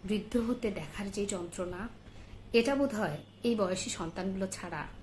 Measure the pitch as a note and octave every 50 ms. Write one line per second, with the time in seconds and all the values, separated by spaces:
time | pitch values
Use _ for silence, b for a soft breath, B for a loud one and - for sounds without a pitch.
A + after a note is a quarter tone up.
0 | - F#3 G#3+ G#3+ G#3+ - - A#3+ A#3 A3+ B3+ B3+ - G#3+ G3 F3+ D3+ D3 - -
1 | G3+ G3 F#3+ - G3+ G3+ G#3 F3+ F3 E3+ E3+ - F#3 F3 F3+ F3+ G#3 A#3 - -
2 | - B B B B B B B - - - A#3 A3+ C#4 C#4 C#4 C#4+ C4+ A3 G#3
3 | G#3+ E3 D3 D3 - - - - - A#3+ A#3+ G#3+ G3+ F3+ F#3 F#3+ - - - -
4 | F3+ E3 - - F#3 F#3+ F#3+ F#3+ F#3+ F#3+ - - - F3+ F3 D3+ D3+ - - -